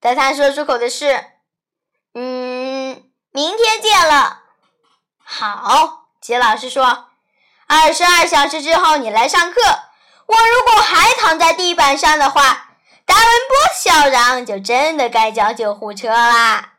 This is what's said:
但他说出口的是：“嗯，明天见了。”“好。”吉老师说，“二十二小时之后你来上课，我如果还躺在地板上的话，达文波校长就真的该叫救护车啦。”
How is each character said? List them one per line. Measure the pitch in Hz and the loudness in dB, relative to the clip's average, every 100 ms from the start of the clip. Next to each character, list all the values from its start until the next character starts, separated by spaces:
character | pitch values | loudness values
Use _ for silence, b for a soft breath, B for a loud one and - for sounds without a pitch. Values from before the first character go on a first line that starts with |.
但 | 240 254 | -2 -2
他 | 269 | -2
说 | 277 285 | 0 0
出 | 277 294 | 0 -4
口 | 247 | -4
的 | 240 | -4
是 | - 294 247 - _ _ _ _ _ _ _ _ 233 | -4 -2 -2 -4 _ _ _ _ _ _ _ _ -12
：“嗯， | 254 254 254 254 262 269 262 254 _ _ _ | -10 -8 -10 -10 -10 -10 -12 -14 _ _ _
明 | 269 302 427 | -8 -8 -2
天 | 453 440 | -2 -2
见 | 440 403 330 | 0 2 2
了。 | 294 247 - _ _ _ _ _ _ _ _ | 2 0 -4 _ _ _ _ _ _ _ _
”“好。” | - - 214 202 - 262 311 - _ _ | -18 -10 -10 -8 0 0 0 -4 _ _
吉 | - 240 | -6 -2
老 | 240 220 | 0 -2
师 | 254 | -4
说 | 277 254 240 - _ _ _ _ _ _ | -2 0 -2 -8 _ _ _ _ _ _
，“二 | 302 311 | 2 2
十 | 330 | 2
二 | 349 349 339 | 2 2 2
小 | 330 285 | 0 0
时 | 311 | -4
之 | 285 330 | -2 0
后 | 339 302 | 2 0
你 | 233 | 0
来 | 214 254 | 0 0
上 | 392 339 | 0 -2
课， | 359 440 - - b b b b | 0 0 0 -6 b b b b
我 | 453 | 2
如 | 453 480 494 | 4 2 4
果 | 440 | 2
还 | 427 - 403 | 4 2 2
躺 | 494 403 320 | 2 -2 0
在 | 330 | 0
地 | 339 359 339 | 0 -2 0
板 | 285 277 | 0 2
上 | 330 302 | 0 2
的 | 269 | 0
话， | - 269 247 - b b b - | 2 2 0 -6 b b b -2
达 | 381 | 2
文 | 453 | 4
波 | 466 523 539 640 762 | 2 2 2 2 -2
校 | 403 330 285 | 0 2 4
长 | 262 240 254 | 2 0 -2
就 | 240 202 | -6 -10
真 | 196 240 302 320 | -2 -2 0 -2
的 | 247 | -2
该 | 240 220 | 0 -2
叫 | 214 208 | 0 -2
救 | 220 214 208 | -2 -6 -6
护 | 214 | -10
车 | 196 233 | -10 -2
啦。” | 226 233 233 233 214 - | 0 2 2 2 -2 -6